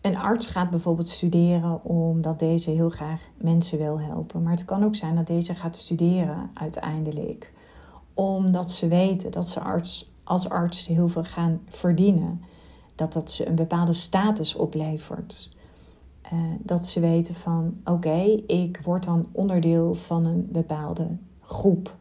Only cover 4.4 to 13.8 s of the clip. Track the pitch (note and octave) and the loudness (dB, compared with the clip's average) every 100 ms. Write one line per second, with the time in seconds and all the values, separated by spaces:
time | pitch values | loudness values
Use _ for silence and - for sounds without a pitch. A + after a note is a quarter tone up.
4.4 | E3 E3+ - G3 G#3+ G#3 D#3+ E3+ E3 E3+ | 0 0 0 2 2 0 -2 0 2 0
5.4 | E3+ F3 E3+ E3+ - E3 E3+ F#3 E3+ C#3+ | -2 -4 -6 -6 -4 2 4 4 0 -4
6.4 | - - D#3 - - D#3 D#3 D3 - - | -10 -8 -8 -6 -6 -4 -4 -4 -6 -8
7.4 | - - - - - - - - G3 F#3+ | -14 -20 -20 -20 -20 -20 -10 -2 0 2
8.4 | F#3 F3+ F3 - E3+ F3 F#3+ F#3 F3+ F3 | 2 2 0 0 2 4 4 0 -4 -4
9.4 | F3 - - F#3 E3+ - - - - F3+ | -4 -4 -2 -2 -2 -6 -8 -20 -2 0
10.4 | F#3 F3+ E3+ - - E3 E3+ E3+ E3 - | 0 0 0 -2 0 2 2 0 -4 0
11.4 | E3+ E3 - - F3+ E3 G3 F3 E3+ F3 | 0 0 -4 -2 2 6 6 4 0 -6
12.4 | - - - - - - D#3+ E3 D3+ - | -12 -20 -20 -20 -20 -6 -4 -4 -4 -4
13.4 | - E3 E3 E3+ | 0 0 2 2